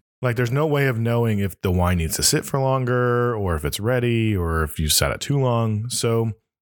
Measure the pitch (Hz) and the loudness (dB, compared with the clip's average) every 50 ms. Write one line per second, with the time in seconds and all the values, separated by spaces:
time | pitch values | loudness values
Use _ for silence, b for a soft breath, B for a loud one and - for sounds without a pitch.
0 | _ _ _ _ - 123 117 120 123 113 123 143 156 160 147 143 139 135 123 113 | _ _ _ _ -4 -2 0 0 -2 0 0 0 0 0 2 2 2 2 0 0
1 | 113 117 117 117 117 113 107 101 101 92 - - - 98 90 90 87 87 90 85 | 0 0 0 2 2 2 0 0 -2 -2 -4 -2 -2 0 2 2 2 2 2 2
2 | 80 76 - - - - - 156 - - - 139 135 131 131 131 127 120 127 123 | 0 -2 -2 0 0 0 0 0 -2 -2 -2 -2 0 0 0 0 0 0 0 0
3 | 123 123 120 120 120 120 120 107 101 92 85 78 76 71 - - 101 117 127 123 | 0 0 0 0 0 0 -2 -2 -2 -2 -2 -2 -2 -4 -4 -4 -2 -2 0 0
4 | 120 120 120 113 113 110 104 92 87 80 82 80 80 76 - - 78 76 - - | 2 2 2 2 2 2 0 0 0 0 0 0 0 -2 -2 -2 -2 0 0 2
5 | 73 69 - - - - 139 143 131 123 117 117 113 110 110 104 110 123 - - | 0 0 -2 -2 -4 -2 0 0 2 2 2 2 0 0 0 -2 -4 -4 -4 -2
6 | - 117 117 113 113 113 107 - _ _ _ _ | -2 0 0 0 0 -2 -4 -8 _ _ _ _